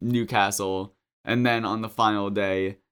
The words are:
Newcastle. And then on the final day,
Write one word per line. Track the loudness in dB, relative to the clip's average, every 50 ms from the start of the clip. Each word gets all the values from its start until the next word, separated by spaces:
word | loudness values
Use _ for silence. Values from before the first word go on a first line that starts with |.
Newcastle. | -2 0 0 0 0 0 2 2 2 2 0 -2 -2 -2 -2 -4 -6 -8 -14 _ _ _ _ _ -4
And | -2 2 2 2
then | 2 2 0 0
on | -2 -4 -4
the | -6 -4
final | 0 2 2 2 2 0 -2 -2
day, | 0 0 0 0 0 0 -2 -2 -4 -8 _ _